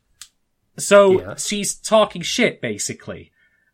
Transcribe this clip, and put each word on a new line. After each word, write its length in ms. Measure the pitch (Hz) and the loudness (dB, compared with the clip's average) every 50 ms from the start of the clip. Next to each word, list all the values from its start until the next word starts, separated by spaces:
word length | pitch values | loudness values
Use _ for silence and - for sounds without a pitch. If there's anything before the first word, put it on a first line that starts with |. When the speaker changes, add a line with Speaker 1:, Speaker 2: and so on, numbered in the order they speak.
| _ _ _ - - _ _ _ _ _ _ _ _ _ - | _ _ _ -20 -20 _ _ _ _ _ _ _ _ _ -16
Speaker 1:
So 440 | - - - 202 202 202 190 185 185 | -8 0 4 6 6 6 6 4 2
Speaker 2:
Yes. 260 | - 98 - - - | 0 -6 -12 -10 -8
Speaker 1:
she's 300 | - 208 208 196 - - | -8 -6 -6 -6 -8 -8
talking 460 | - - - 214 220 214 214 - 180 | -8 -4 0 2 2 2 2 -2 -10
shit, 380 | 160 - - - 233 165 123 - | -10 -6 -2 0 0 -2 -2 -4
basically. 720 | - 117 107 104 - - 110 - - - 95 85 78 _ _ _ _ _ _ _ _ _ | -8 -8 -8 -8 -8 -10 -12 -12 -14 -16 -16 -16 -18 _ _ _ _ _ _ _ _ _